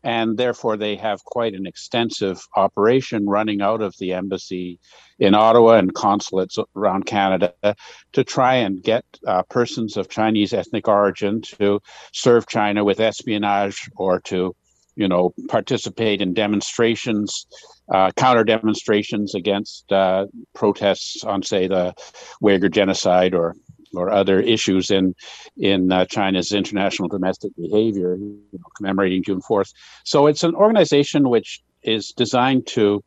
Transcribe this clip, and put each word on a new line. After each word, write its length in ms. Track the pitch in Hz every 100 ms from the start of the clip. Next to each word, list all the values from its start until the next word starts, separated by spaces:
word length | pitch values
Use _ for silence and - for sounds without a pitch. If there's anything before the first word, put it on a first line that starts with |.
| 123
And 320 | 117 113 110
therefore, 380 | 123 117 120 107
they 220 | 107 98
have 260 | 110 101
quite 300 | - 120 113
an 120 | 95 92
extensive 800 | - - 120 117 - 98 90 - -
operation 680 | 98 - 107 131 131 110 101
running 360 | 101 107 101
out 200 | 101 113
of 140 | 104 -
the 120 | 92
embassy 680 | 92 95 92 - 92 90 87 _ - _ _
in 160 | 98
Ottawa 440 | 104 113 117 113 113
and 160 | 92
consulates 640 | - 104 101 - 95 92 - 104 98
around 300 | 101 95 -
Canada 480 | 101 98 95 98 _ 104 101 - - _
to 120 | - 127
try 300 | - 127 131
and 280 | 104 95
get, 220 | 107 117 - - -
uh, 180 | 92
persons 520 | - 123 120 - 110 104
of 140 | 92
Chinese 420 | - 110 110 98
ethnic 380 | 107 87 110 113
origin 520 | 101 101 92 101 110
to 380 | 104 - 101 101 - - -
serve 380 | - 131 120 -
China 340 | 120 104 104
with 160 | 101 95
espionage 920 | 110 - - 104 104 101 101 - - -
or 240 | 95 90
to, 340 | - 92 90 - _ _ _ -
you 100 | 98
know, 260 | 90 90 - -
participate 720 | 113 101 120 - - 113 101
in 120 | 95
demonstrations, 1120 | 90 104 104 - - 117 113 127 107 104 - - - - _ -
uh, 180 | 95 95 -
counter 260 | 127 120
demonstrations 920 | 110 110 110 104 - 104 101 107 101 98
against, 540 | 87 98 104 - _
uh, 320 | 98 95 95 98 - -
protests 720 | - 104 - 101 92 - -
on, 180 | 110 98
say, 240 | - 101 92
the 260 | 95 90 - - - - -
Uyghur 280 | 104 95 95
genocide 640 | 110 98 92 95 90 92
or, 220 | 90 85 - - - _ 90
or 140 | 90
other 300 | 104 95 95
issues 500 | 117 110 - 95 90
in, 240 | 98 92 90 - - - -
in, 360 | 98 98 92
uh, 120 | 92 92
China's 460 | - 98 95 87
international 560 | 104 92 104 98 - 87
domestic 480 | 98 92 92 101 -
behavior, 600 | 85 104 113 98 90 92
you 260 | 104 104 _
know, 140 | 95 - -
commemorating 460 | 98 95 98 92
June 200 | 92 92
fourth. 300 | - 104 98 _ - -
So 220 | - 147 147
it's 180 | 151
an 120 | 170 170
organization 760 | 208 220 165 143 143 151 135
which 320 | 117 - - _ _
is 280 | - 113 -
designed 540 | - 117 127 127 131 117
to 360 | - 104 104